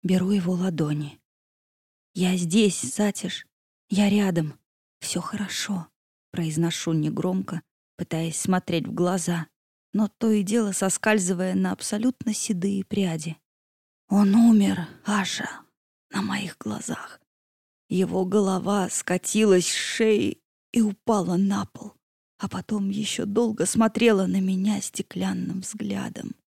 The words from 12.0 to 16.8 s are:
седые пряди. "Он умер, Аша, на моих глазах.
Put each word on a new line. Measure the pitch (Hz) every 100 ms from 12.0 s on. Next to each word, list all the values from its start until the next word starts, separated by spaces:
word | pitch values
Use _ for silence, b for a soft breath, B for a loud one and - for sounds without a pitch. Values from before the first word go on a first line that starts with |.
| 247 - -
седые | 214 - 185 196 196
пряди. | 190 202 185 160 160 156 _ _ _ _ _ _ _
"Он | 202 202
умер, | 214 233 220 196 185 165 - -
Аша, | 208 180 - - - _ _ _ _ _
на | -
моих | 139 - - -
глазах. | - -